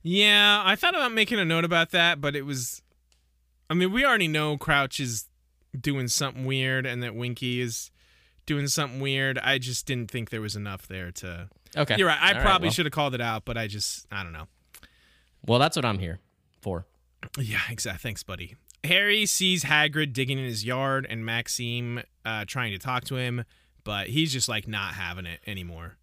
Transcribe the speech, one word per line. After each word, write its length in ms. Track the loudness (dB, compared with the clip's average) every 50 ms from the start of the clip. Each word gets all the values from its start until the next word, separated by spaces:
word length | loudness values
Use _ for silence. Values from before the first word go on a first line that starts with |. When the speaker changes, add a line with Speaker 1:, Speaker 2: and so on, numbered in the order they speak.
Speaker 1:
Yeah, 600 | 0 2 4 6 8 8 8 8 8 8 6 6 6
I 100 | 4 4
thought 200 | 4 4 2 4
about 160 | 4 0 2
making 280 | 4 2 2 4 4 2
a 60 | 4
note 200 | 4 4 2 2
about 260 | 4 4 2 2 4
that, 300 | 4 4 4 4 2 2
but 140 | -2 -2 -2
it 80 | -2 -4
was, 380 | -4 -4 -4 -4 -6 -8 -12 _ _ _ _ _ _ _ _ _ _ _ _ _ _ _ _ _ _
I 40 | 2
mean, 160 | 2 2 4
we 120 | 4 4 4
already 220 | 4 4 4 2
know 300 | 2 2 0 0 0 -2
Crouch 420 | -2 0 2 4 4 4 2 -2 -4
is 260 | -4 -2 -4 -6 -8 _ _ _ _ _ _ _ _ _ -12 -4
doing 280 | -2 -2 0 0 0
something 380 | 0 0 0 -2 -2 -4 -4 -2
weird 400 | -2 0 0 0 0 0 0 -2
and 140 | -2 -4 -4 -6
that 120 | -6 -6
Winky 440 | -6 -6 -6 -4 -4 -4 -2 -2 -2
is 300 | -2 -4 -4 -8 -10 -12 _ _ _ _ _ _ _ _ _ _ _
doing 220 | -2 -2 -2 0
something 320 | -2 -2 -2 -2 -4 -4 -4
weird. 380 | -2 -2 0 0 0 0 -2 0
I 180 | 0 2 2
just 280 | 2 0 -4 -6 -6 -4
didn't 220 | -4 -4 -4 -4 -4
think 180 | -6 -8 -6 -6
there 120 | -6 -6
was 140 | -6 -6 -6
enough 320 | -6 -6 -8 -8 -10 -12
there 240 | -12 -10 -10 -8 -8 -8
to 360 | -8 -8 -10 -10 -10 -12 -14 _ _ _ _ -4
Speaker 2:
Okay. 180 | -4 0 2 4
Speaker 1:
You're 100 | 4 4
right. 120 | 4 4 4
I 60 | 4 4
Speaker 2:
All 40 | 4
right, 60 | 4 4
Speaker 1:
probably 240 | 4 4 4 4
Speaker 2:
well. 60 | 2 0
Speaker 1:
should 120 | 0 0
have 80 | 0 0
called 220 | 0 -2 0 0
it 60 | -2
out, 240 | -2 -2 -2 -4 -6
but 120 | -6 -6
I 100 | -4 -4
just, 380 | -4 -4 -6 -6 -6 -6 -10 -12 _
I 120 | -8 -8 -8
don't 80 | -8
know. 160 | -10 -12 -14 -16 _ _ _ _ -20 -20 -20 _ _ _ _ _ _ _ _ _ _ _ 0
Speaker 2:
Well, 140 | 2 4 4
that's 160 | 4 4 2
what 100 | 0 0
I'm 140 | 0 0 0
here 200 | -4 -6 -8 -10 _ _ _ _ _ _ _ _
for. 240 | -6 -6 -6 -6 -8 _ _ _ _ _ _ _ -16 -12 -8 -6
Speaker 1:
Yeah, 200 | -6 -4 -2 -4 -4 -4
exactly. 300 | -6 -8 -6 -8 -8 -8
Thanks, 240 | -8 -8 -8 -8 -10
buddy. 320 | -10 -10 -10 -10 -14 -16 _ _ _ -18 _ 0
Harry 420 | 2 2 4 4 4 4 2 2
sees 380 | 2 2 2 4 2 2 2 2
Hagrid 500 | 2 4 4 4 4 2 0 0 0 0
digging 240 | -2 -2 -2 -2
in 80 | -4 -4
his 180 | -4 -4 -4 -4
yard 440 | -2 -2 0 0 0 0 -2 -2 -4
and 160 | -6 -6 -4
Maxime, 760 | -2 -2 -2 -2 -4 -4 -4 -4 -4 -4 -4 -4 -4 -6 -8 -8 _ _ _ _
uh, 220 | -6 -4 -4 -6
trying 240 | -4 -4 -4 -2 -2 -4
to 40 |
talk 260 | -4 -4 -2 -4 -2 -4
to 100 | -4 -4
him, 260 | -4 -2 -2 -4 -6 -8 _ _ _ _ _ _ _ _
but 240 | -6 -4 -4 -4
he's 240 | -2 0 0 2 2
just, 160 | 0 -2 -2
like, 200 | -2 -2 -4 -4
not 260 | -4 -4 -4 -4 -4 -6
having 320 | -6 -6 -6 -6 -8 -10
it 140 | -10 -12 -12 _
anymore. 500 | -10 -10 -8 -10 -10 -12 -12 -14 -16 -16 _